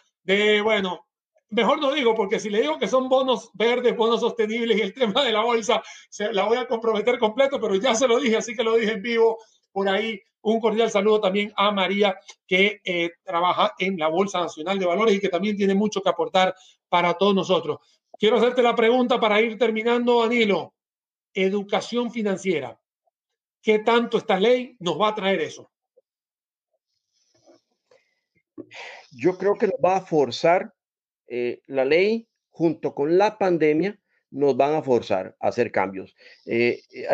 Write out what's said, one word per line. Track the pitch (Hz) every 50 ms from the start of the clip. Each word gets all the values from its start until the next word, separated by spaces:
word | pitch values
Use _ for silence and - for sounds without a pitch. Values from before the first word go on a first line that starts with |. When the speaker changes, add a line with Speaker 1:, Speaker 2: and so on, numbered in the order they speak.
| _ _ _ _ -
Speaker 1:
de, | 170 196 208 208 214 208 208
bueno, | 208 220 220 208 190 180 170 - _ _ _ _ _ _ _ _ _ -
mejor | 208 233 220 220 294 311
no | 302 269 277
digo, | 302 247 226 220
porque | 226 202 190 214 -
si | 180 214
le | 202 220
digo | 277 302 320 277
que | 240
son | 180 240 262 262 254
bonos | 262 262 262 262 240 202 - - _
verdes, | 190 214 233 247 247 247 233 190
bonos | 208 220 226 233 196
sostenibles | 233 208 - - 214 214 226 240 233 240 208
y | 196
el | 208 196 -
tema | 262 254 208 190 277 285
de | 233
la | 214 208 226
bolsa, | 240 233 233 208 240 220 - - - - - - _
se, | - - 208 226 220
la | 190 202
voy | 214 233
a | 254 240
comprometer | - 247 220 233 226 214 202 202 247 247 240
completo, | 233 214 214 262 277 269 277 220
pero | 214 196 196
ya | 190 233 262 226
se | - 269
lo | 240 233 254
dije, | 285 226 220
así | 214 202 240 220
que | 240 226
lo | 220 226
dije | 233 220 202 220
en | 190 202
vivo | 233 233 226 226 226 226 - - _ _ _ _ _
por | - 196 196
ahí. | 196 190 190 220 226 214 - _ _ _ _
Un | - 214 226 220
cordial | 233 214 202 220 226 202
saludo | 208 202 196 214 214 214
también | 214 185 190 208 208 220 -
a | - 196 208
María, | 202 196 185 175 196 202 208 196 190 - _ - - _ _
que, | - 185 185 196 208 208 - -
eh, | 185 175 175 170 170 - _ -
trabaja | 190 170 170 180 175 143 156 196 208 - -
en | 185 196 196
la | 160 151
Bolsa | 160 160 185 202 196 - 180
Nacional | 170 151 - 156 151 185 196 190
de | 185
Valores | 175 175 202 220 226 202
y | 196
que | 196 175
también | 175 170 196 214 208
tiene | 196 196 196 196
mucho | 196 214 208 - 196
que | 196 185
aportar | 170 - 160 160 - 185 185 185 - _ - - _ _ _ -
para | 180 175 175 175 170
todos | 175 190 202 196
nosotros. | 190 160 175 185 160 139 147 135 - _ _ _ _ _ _ - -
Quiero | 202 220 247
hacerte | 214 226 247 247 254
la | 240 233 226
pregunta | 240 226 226 247 254 247 240 247 -
para | 226 214 208 214
ir | 233 233 220
terminando, | 202 247 226 220 220 220 233 240 240 240 240 240 233
Danilo. | 226 226 247 240 226 202 185 160 131 - _ _ _ _ _ _ _ _ _ _ _ _ -
Educación | 196 190 190 202 208 196 202 208 - - - 226 240 240 226
financiera. | 233 240 208 202 190 175 180 190 165 143 127 117 - _ _ _ _ _ _ _ _ _ _ _ _ _ _ _ _ _
¿Qué | - 220 214 214
tanto | 214 233 233 240 240 - 226
esta | 196 - - 196 185
ley | 196 233 254 247 247 - - -
nos | 170 170 151 156
va | 208 214
a | -
traer | 196 190 196 190 165
eso? | 147 127 - 127 117 _ _ _ _ _ _ _ _ _ _ _ _ _ _ _ _ _ _ _ _ _ _ _ _ _ _ _ _ _ _ _ _ _ _ _ _ _ - _ _ _ _ _ _ _ _ _ _ _ _ _ _ _ _ _ _ _ _ - - _ - - - - - - - _
Speaker 2:
Yo | - 117 139 180 180
creo | - 190 202 196
que | 196 233
nos | 196 185 180 170
va | 180 190
a | 190
forzar, | 185 - 165 151 135 120 120 - - 165 175 196 208 226 _ _ _ _ _ _ _ _ _ _ _
eh, | - 120 123 120 120 - - _
la | - 135 135 131
ley, | 135 156 175 190 214 226 226 226 _ _ _ _ _
junto | _ - 165 165 151 - - 139 -
con | - 143 156 170
la | 190 202 214 208
pandemia, | - 196 185 175 156 156 151 151 156 180 202 214 _ _ _ _ _ _ _
nos | - 135 143 139 127
van | 123 139 147 156
a | 156 131
forzar | 135 123 113 - - 101 92 95 95 - -
a | -
hacer | 104 98 117 117 104
cambios. | - 107 95 98 98 95 - - _ _ _ - - _ -
Eh, | - 120 117 120 120 - - _ _
eh, | - 127 123 -